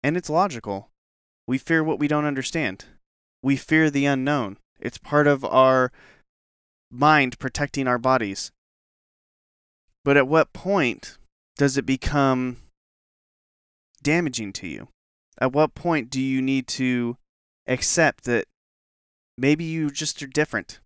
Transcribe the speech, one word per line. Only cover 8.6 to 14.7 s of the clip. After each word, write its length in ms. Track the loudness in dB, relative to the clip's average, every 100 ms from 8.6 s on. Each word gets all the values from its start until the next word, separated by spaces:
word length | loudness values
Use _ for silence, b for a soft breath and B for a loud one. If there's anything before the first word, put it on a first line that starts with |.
| _ _ _ _ _ _ _ _ _ _ _ _ _ _
But 140 | 2 4
at 100 | 4
what 260 | 2 2
point 640 | -2 -2 0 0 -2 -12 -20 _ _ _ 0
does 200 | 0 0
it 80 | -2
become 720 | -2 0 0 2 0 -2 -8 -18 _ _ _ _ _ _ _ _ _ _ _ _ _
damaging 520 | -2 0 0 -6 -10
to 140 | -12
you? 200 | -12